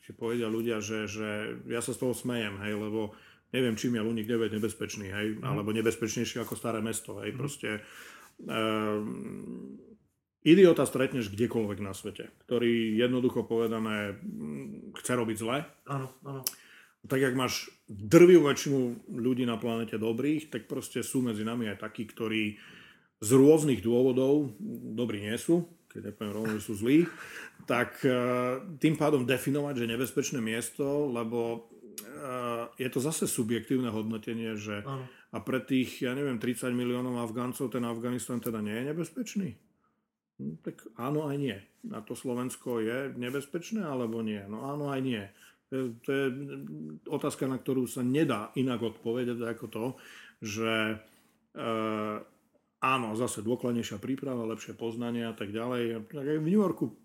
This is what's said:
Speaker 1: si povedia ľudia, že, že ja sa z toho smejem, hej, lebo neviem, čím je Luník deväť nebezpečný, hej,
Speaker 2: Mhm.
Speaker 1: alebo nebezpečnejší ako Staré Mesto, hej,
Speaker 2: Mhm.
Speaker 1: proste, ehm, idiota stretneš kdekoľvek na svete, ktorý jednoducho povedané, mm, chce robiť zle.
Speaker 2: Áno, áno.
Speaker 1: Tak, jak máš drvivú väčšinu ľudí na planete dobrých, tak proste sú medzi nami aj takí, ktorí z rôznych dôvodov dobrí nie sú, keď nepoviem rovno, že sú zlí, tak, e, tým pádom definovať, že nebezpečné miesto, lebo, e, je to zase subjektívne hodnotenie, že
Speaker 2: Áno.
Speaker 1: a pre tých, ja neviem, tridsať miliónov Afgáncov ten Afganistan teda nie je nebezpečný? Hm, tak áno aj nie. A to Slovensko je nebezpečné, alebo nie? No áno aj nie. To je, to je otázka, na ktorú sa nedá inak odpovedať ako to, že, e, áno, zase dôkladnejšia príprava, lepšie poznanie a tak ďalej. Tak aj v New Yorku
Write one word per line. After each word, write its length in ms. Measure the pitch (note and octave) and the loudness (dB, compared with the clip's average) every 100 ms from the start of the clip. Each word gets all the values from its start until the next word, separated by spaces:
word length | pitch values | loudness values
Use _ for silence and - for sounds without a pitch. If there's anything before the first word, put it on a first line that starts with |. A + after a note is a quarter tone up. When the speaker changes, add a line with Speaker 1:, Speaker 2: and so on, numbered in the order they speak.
Speaker 1:
si 80 | - | -18
povedia 340 | - A2+ A#2+ A2+ | -8 -2 0 0
ľudia, 320 | A2+ A#2 A2 | 0 0 -2
že, 300 | G#2 A2 G#2 | -2 -4 -4
že 220 | G#2+ G#2+ G#2+ A2 A#2+ - | -4 -4 -4 -4 -8 -6
ja 140 | A#2 | -4
sa 100 | A#2+ | -4
z 140 | A#2+ | -2
toho 80 | B2+ | -2
smejem, 480 | A#2 B2 A#2+ G#2+ G2 | -2 -2 -2 -4 -4
hej, 160 | G#2 G#2+ | -4 -4
lebo 400 | G#2+ G#2+ G#2 - - - _ | -2 -2 -4 -8 -20 -20 _
neviem, 240 | B2 B2+ | 0 2
čím 220 | A2 B2+ A#2+ | 2 0 0
je 80 | |
Luník 240 | G#2+ A2+ G#2+ | 0 -2 0
deväť 260 | A#2+ A2 | 0 0
nebezpečný, 540 | G#2+ G#2+ - - - G2 | 0 -2 -4 -8 -6 -6
hej, 200 | G2 A2 | -2 -2
Speaker 2:
Mhm. 80 | A2 | -2
Speaker 1:
alebo 300 | - G2+ G#2 | -2 -2 0
nebezpečnejší 680 | G#2+ A2+ A2+ A2 B2 A2+ B2 | 2 2 2 -2 -2 -4 -4
ako 160 | A2 | -6
Staré 300 | A#2 A#2+ A2 | -6 -4 -2
Mesto, 400 | A2 G#2+ - G2+ | -2 -4 -8 -8
hej, 80 | G2+ | -8
Speaker 2:
Mhm. 80 | B2+ | -6
Speaker 1:
proste, 300 | C#3+ - A#2 G#2+ - - - - - _ | -6 -6 -6 -6 -8 -20 -20 -20 -20 _
ehm, 1400 | - B2 A2 A2 G#2+ G#2+ G#2+ - - G2 G2+ - - - - - _ _ _ _ | -6 -2 0 2 0 0 -2 -8 -8 -10 -10 -12 -12 -14 -18 -20 _ _ _ _
idiota 400 | - F3 F#3 D#3 | 8 12 12 10
stretneš 480 | C3+ C3 C3 B2+ G#2+ | 4 2 0 0 -4
kdekoľvek 480 | G2+ A#2 A#2 G#2+ G2 | 0 0 0 -2 -4
na 140 | G2+ | -6
svete, 340 | F#2+ G#2 F#2+ - _ | -8 -10 -12 -16 _
ktorý 540 | - A#2+ A#2+ A#2 A2+ G#2+ | -4 0 2 2 2 4
jednoducho 460 | B2 B2+ B2 A#2+ | 4 4 2 0
povedané, 680 | G#2+ A2+ A#2 A2+ A2 G#2+ G#2 | 0 0 2 0 -2 -2 -2
mm, 840 | G2 G3+ - D2+ C#3+ C#3 - G2+ G#2+ | -6 -10 -8 -8 -8 -10 -12 -14 -12
chce 160 | - | -2
robiť 240 | B2 A2+ G#2+ | 0 0 -2
zle. 200 | A2+ C3+ D#3 - - | -2 -2 -4 -14 -8
Speaker 2:
Áno, 240 | C#3 C3 - | -6 -6 -12
áno. 200 | C#3 C3+ C3 - - - - _ | -12 -8 -8 -10 -20 -20 -20 _
Speaker 1:
Tak, 160 | G#2+ C3+ | -2 2
jak 160 | C3+ C3 | 2 2
máš 320 | B2 - - - _ | 0 -2 -8 -16 _
drvivú 600 | G#2 G#2 E3+ F3 F3 C#3+ | -12 8 12 12 12 10
väčšinu 320 | C3+ D3+ C#3 B2 A#2+ - | 2 2 2 2 -2 -10
ľudí 300 | F3 A#2+ B2 | -2 0 2
na 120 | B2 A2+ | 0 0
planete 400 | A#2 A2+ A2+ A2+ | -2 -2 -2 -2
dobrých, 520 | A2 A2+ C#3 D#3 D3 | -2 0 0 -2 -4
tak 180 | A#2+ G#2+ | -10 -6
proste 340 | - A#2 B2+ | -8 -6 -6
sú 200 | A2 C3+ | -2 0
medzi 240 | B2 G#2 | 0 -2
nami 240 | A2 A#2+ A2 | -2 -2 -4
aj 120 | G2 | -6
takí, 240 | A2 - G#2+ | -10 -10 -10
ktorí 500 | - A2+ A2 G#2+ G#2 - - - - _ _ | -6 -2 0 -2 -4 -18 -20 -20 -20 _ _
z 100 | G#2+ | 6
rôznych 500 | C3 C#3 D#3+ D3+ A2+ | 10 10 10 8 2
dôvodov 760 | G#2 A#2+ C3 B2 C3 D3 C#3+ G#2 G#2 B2 B2 | 4 6 6 4 4 4 2 -6 -10 -8 -8
dobrí 260 | A2 A#2+ G#2 | -4 -2 -2
nie 140 | G#2 A#2 | -4 -4
sú, 280 | - E3+ E3+ - _ | 2 2 2 -12 _
keď 240 | - G2+ | -12 -10
nepoviem 220 | G2+ G#2+ | -8 -6
rovno, 180 | G2+ A2 | -4 -2
že 100 | G#2+ | -4
sú 100 | G2+ G2+ | -4 -2
zlí, 280 | A2+ D3 E3+ - - - - - - | 6 6 6 0 -14 -14 -16 -18 -2
tak, 340 | B2 A#2+ - | 0 0 0
e, 100 | C#3 B2 B2 B2 B2 C3 - D3+ | 2 2 2 2 0 -2 -6 0
tým 180 | D#3 D#3 | 2 4
pádom 280 | D3+ D3 | 4 4
definovať, 500 | B2 B2+ C#3+ C#3+ C#3+ C3+ | 4 2 2 0 0 -2
že 80 | A#2 | -2
nebezpečné 540 | A2+ B2+ - C3 C3 | 0 -2 0 -2 -2
miesto, 680 | A2+ A2+ A2+ - C#3 C#3+ D3 | -2 -2 -4 -4 0 0 0
lebo, 600 | A#2+ A2+ A#2 A#2 A2+ - E2+ A#2 | -2 -2 0 -2 -4 -8 -20 -18
e, 180 | - A2 D3 C#3+ B2+ A#2+ A#2 A#2 - | -18 -16 -12 -8 -4 -2 -4 -6 -4
je 120 | B2+ | -2
to 100 | C3 | 0
zase 240 | C3 D#3+ G3+ | 0 0 -2
subjektívne 600 | - A2+ A#2 G#2+ C3 B2 | 0 0 0 0 0 0
hodnotenie, 680 | A2 A2 A2+ G#2+ A#2 A2+ G#2+ | -2 -2 -4 -4 -4 -4 -6
že 240 | G#2+ G#2 | -6 -6
Speaker 2:
Áno. 220 | G#2 C3+ B2+ - - | -6 -8 -10 -16 -12
Speaker 1:
a 80 | - | -10
pre 200 | - B2+ | -2 -2
tých, 420 | A#2+ C3 A#2+ - | 2 0 0 -2
ja 100 | B2+ | -4
neviem, 220 | C3 C#3+ A#2+ | -2 -2 -2
tridsať 360 | A#2 A#2 B2+ | -2 -2 -2
miliónov 480 | B2 B2 B2 B2+ B2 | 0 0 0 -2 -2
Afgáncov 480 | A#2 A2+ B2 B2+ C3 | -2 -2 -4 -2 -4
ten 140 | B2 | -2
Afganistan 560 | A#2+ A2+ A#2+ B2 - B2 | -4 -4 -4 -4 -4 -4
teda 200 | A#2 A2+ | -4 -4
nie 140 | G#2+ | -2
je 100 | A2 C3+ | -2 -4
nebezpečný? 640 | D#3 D#3+ - A3 G#3 F3+ G2+ _ _ _ _ _ _ _ _ | -4 -6 -6 -6 -4 -6 -8 _ _ _ _ _ _ _ _
Hm, 160 | C#3 D#3+ | -10 -8
tak 140 | - - - - | -12 -12 -18 -8
áno 320 | B2 D3+ D3+ | -2 -2 -2
aj 80 | C#3+ | -2
nie. 200 | C3+ G2+ - _ A2+ | -4 -4 -12 _ -12
A 100 | G#2+ | -12
to 140 | G#2+ A#2+ | -10 -8
Slovensko 640 | C3+ B2 B2+ - - A#2+ | -4 -4 -4 -6 -4 -2
je 320 | A2 B2 C#3 | -2 -2 -6
nebezpečné, 680 | B2 A#2+ C#3 - C3+ - A3 | -6 -4 -4 -6 -10 -6 -6
alebo 360 | E3+ C3 A#2 A2+ | -4 -2 -2 -2
nie? 200 | A2+ G#2 | -4 -4
No 220 | G2 G#2+ C3+ | -6 -8 -6
áno 220 | D3 C#3+ | -4 -2
aj 140 | C3+ | -2
nie. 220 | C3 A2+ G2+ - - _ _ | -2 -2 -6 -14 -20 _ _
To 120 | C3+ | -4
je, 60 | C3 A#2 | -4 -6
to 100 | - | -2
je 140 | C#3 C#3 B2+ C#3+ C#3 C#3+ D3+ D#3 D#3 - | 0 0 -2 -8 -10 -12 -12 -12 -12 -6
otázka, 380 | C#3+ D3+ - C3+ | -2 -2 -2 -2
na 100 | B2+ | -2
ktorú 300 | - C3 A#2+ | 0 0 0
sa 160 | C3 | -2
nedá 480 | B2 C3+ D#3 A2 A2 | 0 2 2 2 -2
inak 280 | - C3 A#2+ | -2 0 0
odpovedať 580 | A2+ G#2+ A#2+ A#2+ B2 A#2+ A#2 | -2 -4 -4 -2 -2 -2 -4
ako 180 | A2+ A2+ | -6 -8
to, 180 | A2 A#2+ C3 - - - _ | -4 -4 -6 -16 -20 -20 _
že, 640 | A2 G#2+ A2+ A2+ A2 G#2+ - _ _ _ _ | -8 -2 0 2 0 -2 -10 _ _ _ _
e, 140 | D#3 B2 A2+ A2 A2 G#2+ G#2+ - _ _ _ _ _ | -8 -4 -2 -2 -2 -4 -6 -10 _ _ _ _ _
áno, 300 | C3 C3 A2+ A2 | 0 0 0 -2
zase 260 | B2 - | -2 -2
dôkladnejšia 560 | G#2+ A#2+ B2 A#2 A2 G#2 | -2 -2 0 -2 -4 -6
príprava, 480 | - C3 C#3 B2 A2+ | -6 -4 -4 -4 -4
lepšie 300 | A2 - G#2+ | -6 -10 -8
poznanie 480 | A#2 A2+ A#2+ A#2 | -6 -4 -4 -2
a 100 | A#2 | -4
tak 160 | A2 G#2+ | -6 -6
ďalej. 560 | G#2+ A#2 B2 A#2 A2+ G#2+ | -4 -2 0 -2 -2 -8
Tak 140 | D3+ | -8
aj 180 | C3+ D#3 | -2 0
v 80 | D#3 | 4
New 160 | G#3 | 4
Yorku 240 | F#3+ - B2+ - | 4 0 -4 -6